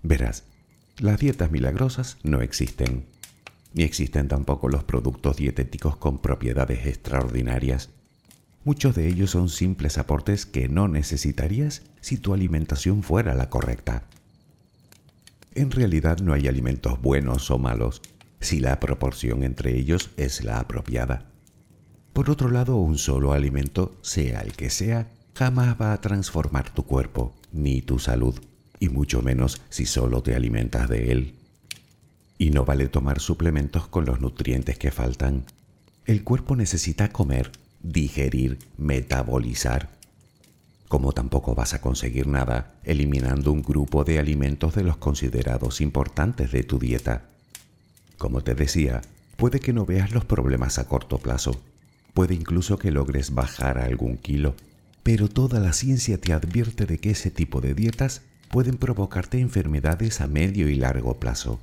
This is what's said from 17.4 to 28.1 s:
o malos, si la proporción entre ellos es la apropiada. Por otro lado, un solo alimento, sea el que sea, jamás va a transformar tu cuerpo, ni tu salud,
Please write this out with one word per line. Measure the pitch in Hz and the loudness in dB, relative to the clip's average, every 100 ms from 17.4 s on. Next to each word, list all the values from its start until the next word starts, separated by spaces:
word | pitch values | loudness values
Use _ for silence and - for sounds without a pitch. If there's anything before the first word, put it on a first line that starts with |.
| - | 0
o | 64 | 0
malos, | 64 57 58 - - - - _ | 0 0 -2 -4 -14 -20 -20 _
si | - 76 | -2 0
la | 65 69 | 0 0
proporción | - 65 65 - 62 62 | -2 0 -2 -2 -2 0
entre | 65 62 64 62 | -2 -2 -2 0
ellos | 65 87 - - | 2 0 0 -4
es | 69 - | -4 -4
la | 55 57 | -4 -4
apropiada. | - 58 - 60 60 64 - - _ _ _ - _ - _ | -4 -6 -4 -4 -2 -4 -6 -20 _ _ _ -20 _ -20 _
Por | - 139 | -2 0
otro | 147 127 | 0 2
lado, | 123 123 120 | 2 2 2
un | 82 76 | 2 2
solo | - 67 69 | 0 2 2
alimento, | 71 69 69 69 - 92 - | 2 2 0 0 0 -2 -4
sea | - - 65 57 | -6 -2 -2 -2
el | 50 | -8
que | - 64 | -8 -6
sea, | - 101 117 113 - _ | -2 0 -2 -4 -12 _
jamás | - 127 127 123 117 | -2 0 4 2 2
va | 107 | 0
a | 104 | 0
transformar | - 101 98 80 71 69 64 | 0 -2 0 -2 0 -2 -2
tu | - | -4
cuerpo, | - 65 64 - 58 - - | 0 0 0 -2 -4 -6 -10
ni | 76 71 65 | -2 0 0
tu | 64 65 | 0 -2
salud, | - | 2